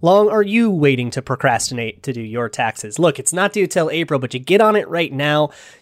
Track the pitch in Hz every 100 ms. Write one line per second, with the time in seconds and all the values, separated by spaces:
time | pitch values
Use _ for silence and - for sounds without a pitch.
0 | 165 196 208 214 196 226 226 180 143 127
1 | 123 131 - 127 135 117 - 123 113 -
2 | - 120 110 117 117 - 117 - 107 104
3 | 170 143 - 175 202 208 180 185 156 160
4 | 165 143 127 127 131 190 220 208 - 165
5 | 165 135 147 151 151 - - -